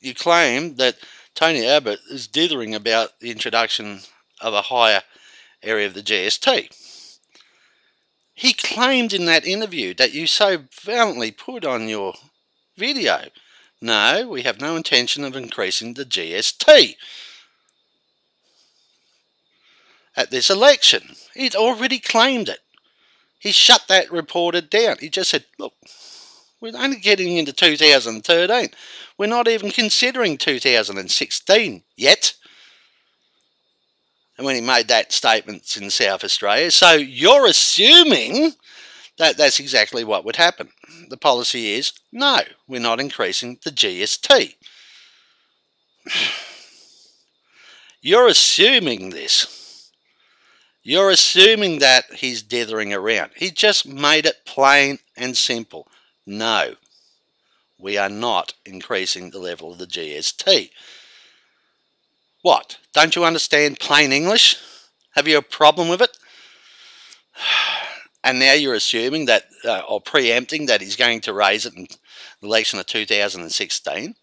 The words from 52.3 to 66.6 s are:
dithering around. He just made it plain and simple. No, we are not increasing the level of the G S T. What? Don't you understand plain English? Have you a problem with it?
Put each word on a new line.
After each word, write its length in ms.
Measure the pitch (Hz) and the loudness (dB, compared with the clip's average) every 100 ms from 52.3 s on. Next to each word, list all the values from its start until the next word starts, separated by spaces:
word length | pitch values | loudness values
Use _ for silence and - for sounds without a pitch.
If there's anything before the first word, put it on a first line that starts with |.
| 120 | -8
dithering 540 | 107 120 113 110 104 | -6 -6 -4 -4 -4
around. 380 | 101 101 110 78 - | -4 -2 -2 -4 -6
He 140 | 185 | -8
just 360 | 160 214 202 - | 0 0 0 -4
made 380 | 135 147 156 | -2 2 2
it 220 | 156 - - | 2 -4 -12
plain 520 | - 139 143 139 139 _ - | 2 4 6 4 -2 _ -12
and 200 | 127 - | -6 -4
simple. 500 | - 120 110 82 - _ _ _ - | -2 -4 -8 -18 -20 _ _ _ -14
No, 480 | 101 113 107 67 - _ _ _ _ _ _ _ _ _ _ | -6 -2 0 -2 -6 _ _ _ _ _ _ _ _ _ _
we 200 | 95 101 | -6 -4
are 100 | 98 | -4
not 460 | 104 120 95 82 - | -4 -4 -4 -4 -14
increasing 680 | - 95 - 104 95 92 90 | -20 -20 -6 -6 -4 -8 -10
the 80 | 95 | -14
level 340 | 90 85 82 | -12 -12 -14
of 60 | 87 | -16
the 80 | 90 | -14
G 300 | 90 78 73 | -12 -10 -8
S 160 | - | -8
T. 380 | - - 175 92 _ - - - - _ _ _ _ _ _ _ _ _ _ _ _ | -6 0 0 0 _ -20 -20 -20 -20 _ _ _ _ _ _ _ _ _ _ _ _
What? 360 | - - - - _ | 0 0 0 -20 _
Don't 200 | - 160 | 2 2
you 100 | 165 | 4
understand 560 | 170 165 - 147 147 135 | 0 0 0 2 2 -2
plain 320 | - 143 147 | 2 2 4
English? 440 | 135 170 220 - - - - _ _ _ | 0 0 2 2 2 -8 -20 _ _ _
Have 140 | - 147 | -4 2
you 80 | 151 | 0
a 60 | |
problem 460 | 135 - 151 156 165 | 0 4 4 4 -2
with 120 | 180 | 0
it? 140 | 240 - _ - - _ | 0 -2 _ -20 -20 _